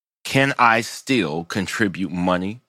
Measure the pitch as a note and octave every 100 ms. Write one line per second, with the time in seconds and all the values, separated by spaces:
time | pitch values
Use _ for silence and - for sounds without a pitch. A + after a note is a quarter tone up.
0 | _ _ - C3+ C3+ C3+ A#2+ A2+ A2+ -
1 | - B2+ D#2 D#2+ E2+ G#2+ F2+ - G#2 E2
2 | F2 F2+ F#2 F2+ F#2+ A#2+